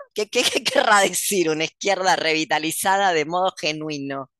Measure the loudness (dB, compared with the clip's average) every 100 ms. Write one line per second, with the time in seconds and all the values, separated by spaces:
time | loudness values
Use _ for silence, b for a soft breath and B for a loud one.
0 | -8 -6 -4 -2 0 -2 -2 0 4 4
1 | 4 0 -2 0 0 0 -4 -4 -2 0
2 | 2 2 2 0 0 -2 -2 -2 0 2
3 | 2 2 0 0 0 -2 -6 -6 -6 -8
4 | -8 -8 -12